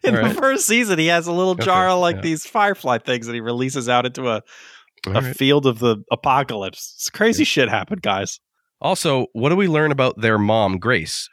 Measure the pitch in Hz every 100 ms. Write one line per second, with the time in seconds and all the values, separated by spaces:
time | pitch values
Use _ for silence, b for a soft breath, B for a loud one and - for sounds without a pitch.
0 | - 220 226 214 269 269 - 233 233 175
1 | 160 170 170 175 185 180 190 185 185 180
2 | 175 170 175 156 - 233 202 196 131 117
3 | - 123 113 117 113 120 131 135 120 123
4 | 123 127 127 110 - B B B B _
5 | - 104 127 127 135 147 135 110 120 107
6 | - 120 143 135 139 110 95 - - -
7 | - - 220 226 - - 120 104 92 98
8 | - 98 98 - _ _ _ _ 151 185
9 | 165 135 120 117 131 180 196 151 156 139
10 | 127 - 113 107 104 110 101 95 101 120
11 | 78 - -